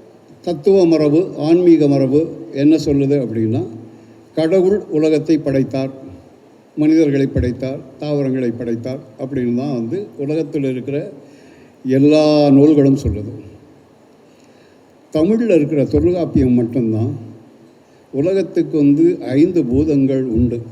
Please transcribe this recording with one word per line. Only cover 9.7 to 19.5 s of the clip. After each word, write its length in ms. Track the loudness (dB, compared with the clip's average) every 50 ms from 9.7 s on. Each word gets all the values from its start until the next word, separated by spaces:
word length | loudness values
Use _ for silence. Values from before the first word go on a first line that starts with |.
| -4
வந்து 340 | -6 -6 -6 -6 -8 -8 -10 -10
உலகத்தில் 460 | -8 -6 -4 -4 -4 -4 -4 -4 -4 -4
இருக்கிற 480 | -4 -4 -6 -6 -6 -6 -8 -8 -10 -14 -20 -20 -20 -20 -20 -20 -20 -20 -20 -20 -20 _ _ -4
எல்லா 640 | -2 2 4 4 6 6 4 4 4 4 4 4 6
நூல்களும் 480 | 6 6 6 6 6 6 4 4 2
சொல்லுது. 340 | 2 0 -4 -4 -4 -8 -10 -14 -16 -18 -20 -20 -20 -20 -20 _ _ _ _ _ _ _ _ _ _ _ _ _ _ _ _ _ _ _ _ _ _ _ _ _ _ _ _ -2
தமிழ்ல 420 | 0 0 0 0 0 2 2 2
இருக்கிற 300 | 2 2 0 0 -2 0
தொல்காப்பியம் 680 | 0 0 0 0 0 0 -2 -2 -2 0 0 2 2 2
மட்டும்தான் 640 | 0 0 -2 -2 -2 -2 -2 -2 -2 -4 -4 -6 -8 -12 -18 -20 -20 -20 -20 _ _ -20 -20 _ _ _ _ _ _ _ _
உலகத்துக்கு 680 | -6 -4 -2 0 -2 -2 -4 -2 -2 -4 -4 -2 0
வந்து 400 | 2 2 4 4 4 2 2 0 -2
ஐந்து 440 | -4 -2 0 2 2 2